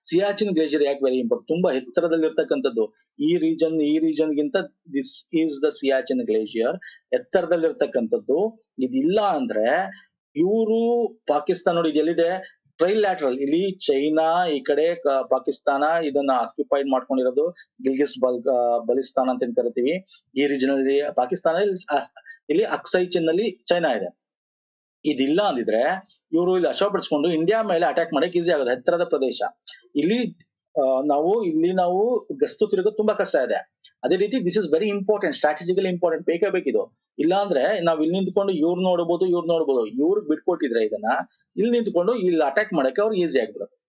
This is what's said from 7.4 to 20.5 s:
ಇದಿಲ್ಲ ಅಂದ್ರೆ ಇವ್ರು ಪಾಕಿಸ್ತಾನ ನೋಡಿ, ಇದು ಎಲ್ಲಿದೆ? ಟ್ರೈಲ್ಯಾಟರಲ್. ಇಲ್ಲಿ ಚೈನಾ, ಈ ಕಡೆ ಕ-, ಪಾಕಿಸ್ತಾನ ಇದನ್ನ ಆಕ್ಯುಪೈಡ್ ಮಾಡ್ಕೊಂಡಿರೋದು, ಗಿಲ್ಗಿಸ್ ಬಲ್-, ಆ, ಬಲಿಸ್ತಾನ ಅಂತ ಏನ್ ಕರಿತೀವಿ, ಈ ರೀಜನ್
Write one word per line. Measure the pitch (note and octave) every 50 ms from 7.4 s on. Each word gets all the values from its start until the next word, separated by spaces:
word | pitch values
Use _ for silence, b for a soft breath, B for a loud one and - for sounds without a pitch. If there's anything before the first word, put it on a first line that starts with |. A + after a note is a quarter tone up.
| E3+ D#3+ F3 E3+ D#3+ D#3+ C#3+ - D3 - - C3 A2+ G#2+ A#2+ A2+ - - C3+ E3 G3+ A3+ A3+ _ _ _ _ -
ಇದಿಲ್ಲ | C3 B2 B2 C3+ C#3 E3 F#3+ G#3+
ಅಂದ್ರೆ | G#3 G3 F3 D3 B2+ A2+ G#2 G#2+ G#2+ A#2+ C#3+ F3 G3 F#3+ F#3+ B B B _ _ _ _ _
ಇವ್ರು | D3 E3+ F#3+ G#3+ A3+ A3+ G#3+ A3 A3+ A#3 A#3 A#3+ A#3+ A#3 - - _ _ -
ಪಾಕಿಸ್ತಾನ | C#3+ D3 - - F3+ F3 - F#3+ E3+
ನೋಡಿ, | E3+ E3 D#3+
ಇದು | C#3+ D#3
ಎಲ್ಲಿದೆ? | D3+ D#3+ E3+ D#3+ E3+ E3+ F#3 F#3 F#3 - - _ _ _ _
ಟ್ರೈಲ್ಯಾಟರಲ್. | - D#3+ F3+ G#3 A3 G#3 G3 F#3 - D3+ C3 B2 C3+
ಇಲ್ಲಿ | C#3 C#3 D3+ E3+ G3 G3 F#3+ _ -
ಚೈನಾ, | - C#3+ C3+ C#3+ D#3 D#3 D#3 D#3+ D#3+ E3 F3 F3+
ಈ | E3+ D3 C#3
ಕಡೆ | B2+ D3+ C#3+ C#3+ D#3 E3+ F3
ಕ-, | E3+ - D3 C3+ C3+ B2+ A#2
ಪಾಕಿಸ್ತಾನ | C3 C3 B2 C3+ C3+ - _ D3 C#3 C#3 D3 D3+ E3 E3+ E3
ಇದನ್ನ | C#3+ C3 C#3+ C#3 C#3
ಆಕ್ಯುಪೈಡ್ | C3 B2 A#2 A2+ - - C#3 _ C#3+ C#3 C#3 C#3
ಮಾಡ್ಕೊಂಡಿರೋದು, | C3 B2+ B2 - C#3 C3 B2+ B2+ B2 C#3 D#3 F3 F3 B B B _ _
ಗಿಲ್ಗಿಸ್ | B2+ C3 C3+ C3 D3 C3+ C3 B2+
ಬಲ್-, | B2 B2+ B2+ A#2+ A#2 C3+
ಆ, | C3 B2 A#2+ A#2+ A#2+ A#2
ಬಲಿಸ್ತಾನ | A2+ A2+ B2 C3+ B2+ - - C3+ B2+ C3
ಅಂತ | B2+ B2
ಏನ್ | B2+ A#2+ A#2+
ಕರಿತೀವಿ, | - A#2+ B2 A2+ B2+ B2 C#3 E3+ F#3+ F#3+ B B B B _ _ C3
ಈ | C#3+
ರೀಜನ್ | C#3+